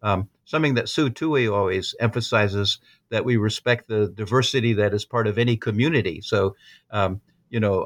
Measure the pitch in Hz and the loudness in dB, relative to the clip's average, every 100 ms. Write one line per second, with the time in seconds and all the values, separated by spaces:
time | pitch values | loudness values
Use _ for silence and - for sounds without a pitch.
0 | 104 95 101 _ _ 160 151 123 - - | -2 -2 -2 _ _ 0 2 0 0 0
1 | 147 117 160 147 113 101 95 95 90 - | 0 0 0 2 2 2 0 -2 -4 -2
2 | 117 123 113 113 104 101 101 - _ _ | -2 -2 -2 0 2 0 -2 -4 _ _
3 | _ 110 123 117 107 - 127 120 - 110 | _ -4 0 2 0 -2 -2 -2 -2 -2
4 | 101 95 104 123 123 139 117 104 104 104 | -2 -2 0 0 2 0 2 2 2 0
5 | - 120 110 104 120 113 - 104 139 156 | -2 -2 0 0 0 0 -2 0 2 2
6 | 92 78 - 104 98 - - - _ 104 | -2 -6 -4 0 0 -2 -20 -20 _ -2
7 | 95 95 _ _ _ 117 107 95 | -2 -2 _ _ _ -2 2 0